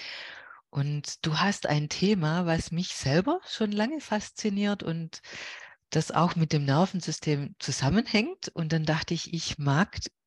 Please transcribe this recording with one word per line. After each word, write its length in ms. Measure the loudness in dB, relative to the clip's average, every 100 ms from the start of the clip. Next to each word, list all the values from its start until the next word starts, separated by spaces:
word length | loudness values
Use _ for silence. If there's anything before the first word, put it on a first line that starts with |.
| -14 -12 -14 -16 -18 -20 _
Und 560 | -4 -2 -2 -6 -6 -2
du 140 | 0
hast 260 | 2 0 0
ein 240 | 0 0
Thema, 560 | 0 2 4 2 2 2
was 260 | 0 0
mich 180 | -4 -4
selber 480 | -4 2 2 4 0 -2
schon 240 | -4 -2
lange 280 | 0 -2 -2
fasziniert 840 | -4 -4 -4 -4 -2 0 0 0
und 380 | -2 -4 -6 -12 -14 -14 -12 -14 -16 -20 -2
das 220 | 0 2
auch 240 | 4 4 4
mit 180 | 2
dem 120 | 2 4
Nervensystem 880 | 4 4 2 -4 -4 0 0 -2 -6
zusammenhängt. 920 | -6 0 2 2 2 2 0 -4 -8
Und 220 | -4 0
dann 120 | 0 2
dachte 300 | 0 0 -4
ich, 180 | -4
ich 240 | -6 -6 -2
mag 400 | 2 2 2 -2 -12 _